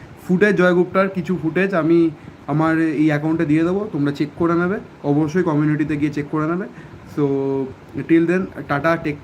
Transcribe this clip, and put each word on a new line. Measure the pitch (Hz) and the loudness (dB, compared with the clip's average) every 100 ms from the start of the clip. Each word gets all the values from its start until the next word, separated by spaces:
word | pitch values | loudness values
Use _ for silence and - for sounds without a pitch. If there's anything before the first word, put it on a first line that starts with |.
| - - - | -20 -12 -2
ফুটেজ, | 175 208 180 | 2 4 4
জয়গুপ্তার | 180 175 180 190 190 | 4 4 2 2 0
কিছু | 190 175 180 | -2 -4 -2
ফুটেজ | 160 165 190 | -2 0 0
আমি | 185 156 170 165 151 - - - | 0 2 4 2 -2 -14 -16 -4
আমার | 151 160 160 | 0 2 2
এই | 165 151 156 | 0 2 2
অ্যাকাউন্টে | 147 156 160 156 | 2 0 -2 0
দিয়ে | 156 | 2
দেবো, | 165 190 214 | 2 -2 -4
তোমরা | 151 143 | -2 -2
চেক | 143 151 - | -2 -4 -2
করে | 170 | 0
নেবে, | 170 180 214 - - | 2 0 -2 -8 -8
অবশ্যই | 143 143 156 180 | -2 0 2 0
কমিউনিটিতে | 175 147 151 151 151 147 | 0 2 2 0 -2 -2
গিয়ে | 147 | -2
চেক | 147 143 | -4 -4
করে | 156 156 | -2 -2
নেবে। | 175 220 - - - - - | -4 -6 -12 -20 -20 -12 -2
So | 143 139 135 135 135 - - - - | 0 0 -2 -2 -4 -10 -14 -8 2
till | 165 170 | 4 4
then, | 180 190 - 139 | 0 -2 -8 -4
টাটা, | 143 160 165 | 0 2 0
টেক | 156 147 | -2 -6